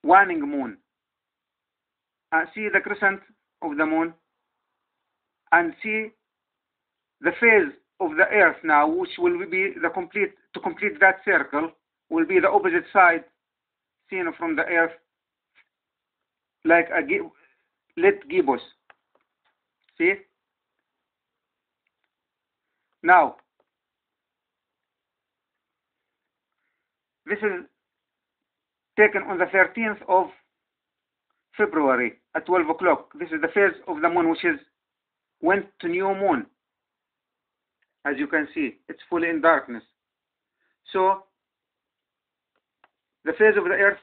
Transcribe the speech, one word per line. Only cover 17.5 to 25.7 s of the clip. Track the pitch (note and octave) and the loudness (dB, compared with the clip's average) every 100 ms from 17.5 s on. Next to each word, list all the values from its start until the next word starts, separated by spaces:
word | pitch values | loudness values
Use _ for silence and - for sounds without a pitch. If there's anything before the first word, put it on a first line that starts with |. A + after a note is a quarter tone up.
| _ _ _ _ - | _ _ _ _ 2
lit | F#3 G3+ C#4 | 2 2 -4
gibbous. | - C#4+ B2+ - _ _ _ _ _ _ _ _ _ _ _ _ _ | -2 0 -4 -8 _ _ _ _ _ _ _ _ _ _ _ _ _
See? | E3+ G3 _ _ _ _ _ _ _ _ _ _ _ _ _ _ _ _ _ _ _ _ _ _ _ _ _ _ _ _ | -2 -2 _ _ _ _ _ _ _ _ _ _ _ _ _ _ _ _ _ _ _ _ _ _ _ _ _ _ _ _
Now, | E3 F3+ D3+ - _ _ _ _ _ _ _ _ _ _ _ _ _ _ _ _ _ _ _ _ _ _ _ | 4 6 6 -4 _ _ _ _ _ _ _ _ _ _ _ _ _ _ _ _ _ _ _ _ _ _ _